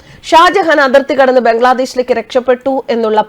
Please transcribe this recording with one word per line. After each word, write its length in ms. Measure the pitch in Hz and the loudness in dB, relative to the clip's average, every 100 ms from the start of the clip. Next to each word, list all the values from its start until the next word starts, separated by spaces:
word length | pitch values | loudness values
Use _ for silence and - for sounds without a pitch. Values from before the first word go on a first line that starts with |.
| _ - | _ -20
ഷാജഹാൻ 560 | - 330 359 381 330 302 | 0 4 4 2 0 0
അതിർത്തി 340 | 269 269 269 | 2 0 0
കടന്ന് 260 | 269 262 254 | 0 2 2
ബംഗ്ലാദേശിലേക്ക് 720 | 226 226 247 247 262 254 247 | 0 0 0 0 -4 -6 -4
രക്ഷപ്പെട്ടു 720 | 226 220 262 247 247 262 262 - | -4 -4 -6 -2 -2 -2 -6 -4
എന്നുള്ള 340 | 233 220 214 | -4 -2 -2